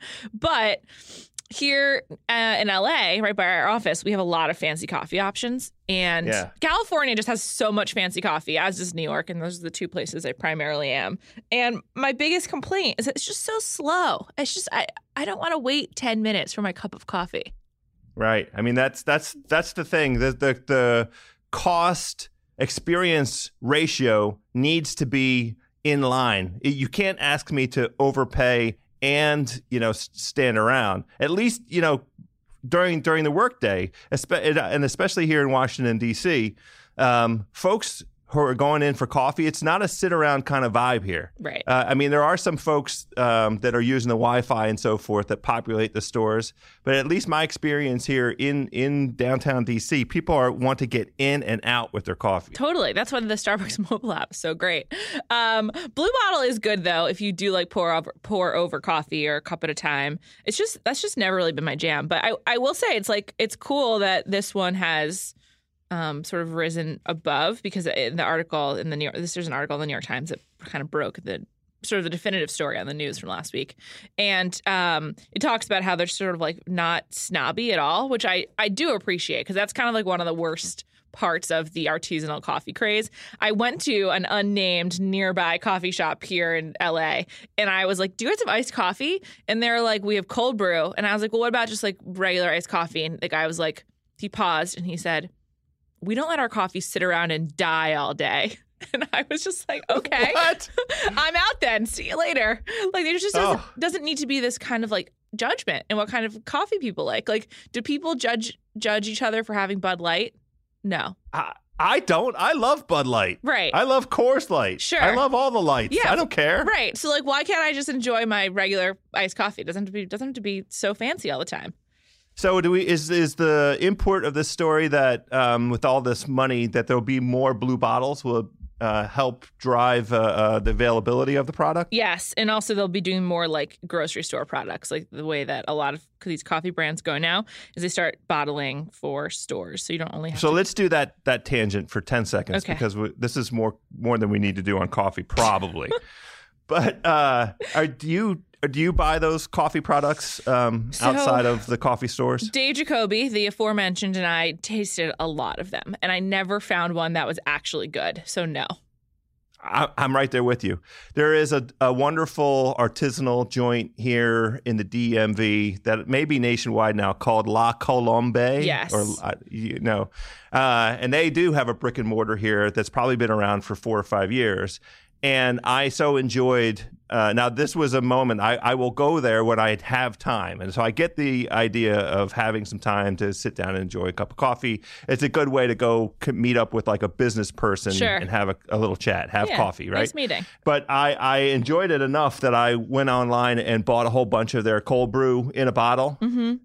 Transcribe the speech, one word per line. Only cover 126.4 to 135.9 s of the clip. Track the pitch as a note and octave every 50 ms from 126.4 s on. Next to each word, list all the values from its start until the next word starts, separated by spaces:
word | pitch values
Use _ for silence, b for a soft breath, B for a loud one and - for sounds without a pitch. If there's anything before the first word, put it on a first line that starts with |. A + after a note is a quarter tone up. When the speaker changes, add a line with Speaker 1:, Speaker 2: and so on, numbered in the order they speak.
| C3 C3 B2 A#2+ A#2
Speaker 2:
that | G#2+ - A#2+ A2+
there'll | - B2+ B2
be | G#2+ A#2+ C3+ C3
more | B2 B2 B2 C3 C3+ C3 B2
blue | G2 B2 B2+ B2+
bottles | B2 B2+ A2+ A#2 B2 C3 C#3 D3 - -
will, | B2 A#2 A2+ G#2 - - - - - - -
uh, | A#2 A2 G#2+ G#2+ G#2 G2+
help | - C#3 C3+ B2+ A#2+ - - - _
drive, | _ - B2+ A#2+ A#2+ B2 B2+ B2 A#2+ A2 G#2+ A#2+
uh, | A2
uh, | A2 G#2+ D2+ G#2+ G#2+ G#2+ A2 G#2+
the | G2 A2+
availability | G#2+ G#2+ A#2+ A#2 A#2 A2+ G2 A#2 B2 B2+ C3 C3+ C#3
of | C#3 C3
the | C3
product? | - - D3+ D#3 D#3 E3+ E3+ - A3
Speaker 1:
Yes. | A3+ A3 F3+ E3+ - - - -
And | A3 A3 G#3+
also | G#3+ A3 - - G#3+
they'll | G3+ G3
be | F3+ F3 G3+
doing | E3 F#3 F#3 F#3 F#3
more, | F3 F3 E3+ E3+ D#3+
like, | D#3 D3+ D3 - - _ -
grocery | E3+ F3 E3+ D3+ E3 - - E3
store | - - - C#3
products, | - C3+ C3+ - - E2 - - -
like | D3 D#3 - -
the | - C#3 D3+
way | D#3 D3+ C#3+ C3+
that | - C#3 B2+ -
a | - D3+
lot | D3+ C#3+ C#3